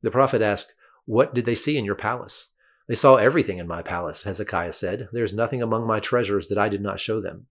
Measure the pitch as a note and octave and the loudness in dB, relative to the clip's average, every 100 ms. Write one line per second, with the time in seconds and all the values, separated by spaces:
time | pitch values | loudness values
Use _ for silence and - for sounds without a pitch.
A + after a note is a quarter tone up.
0 | A#2 A#2 C3+ A#2+ G#2+ G2+ - _ _ _ | 0 2 4 4 2 0 -4 _ _ _
1 | - A2 C#3+ B2 A#2 A#2 - D3 G2+ G2+ | -2 2 2 2 0 0 0 0 0 -2
2 | G#2+ A#2+ - - - _ _ _ _ A#2+ | -2 -4 -8 -12 -14 _ _ _ _ 4
3 | C#3 C3 G#2+ D#3+ A#2+ F2+ E2+ E2+ E2+ F2 | 8 8 6 4 0 -4 -6 -8 -6 -6
4 | F2 - G#2 F#2 G#2 F2+ F2 - F#2 G2+ | -6 -8 -8 -6 -4 -4 -4 -4 -4 -6
5 | B2 A#2 A2+ G2+ A2+ B2+ A#2 A2+ A2+ A2 | -6 -4 -4 0 -2 -2 0 0 0 -2
6 | - B2 A2 G2+ F#2 G2+ G#2 G2+ G2+ F#2+ | 0 0 2 -2 0 0 0 -2 -4 -6
7 | - A2 F#2+ - B2 | -4 -4 -4 -12 -20